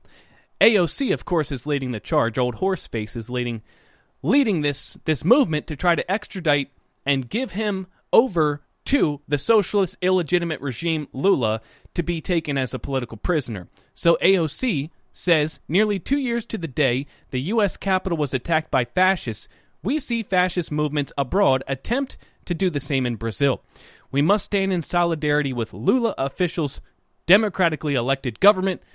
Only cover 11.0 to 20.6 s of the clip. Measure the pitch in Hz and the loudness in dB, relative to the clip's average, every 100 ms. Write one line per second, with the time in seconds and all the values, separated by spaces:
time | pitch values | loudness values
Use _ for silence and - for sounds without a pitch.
11 | 151 175 185 160 110 110 - _ - - | -4 -2 0 2 0 -2 -6 _ -6 -4
12 | 160 170 - 175 156 139 127 123 - 135 | -2 -4 -2 -2 -2 -4 -2 -6 -4 -4
13 | 123 113 - 165 123 104 - _ _ - | -4 -4 0 0 0 -8 -10 _ _ 0
14 | 170 170 190 190 160 - 254 156 147 - | 2 4 4 2 0 -2 -2 -2 -4 -12
15 | _ - - 160 156 - - 175 214 196 | _ -6 2 2 2 -4 -2 0 0 -2
16 | - 285 254 233 - 208 160 151 135 127 | -2 -2 0 -4 -4 -6 -6 -2 0 0
17 | 139 _ _ 127 147 226 202 - 196 185 | -4 _ _ -4 -2 0 0 -2 -2 -2
18 | 185 165 147 131 - 160 - 135 120 - | 0 -2 0 -2 0 -2 2 -2 0 2
19 | 185 190 - 107 - _ _ _ 202 294 | 2 0 -4 -8 -12 _ _ _ -4 -4
20 | - 233 - 185 180 180 | -2 -4 0 0 2 -2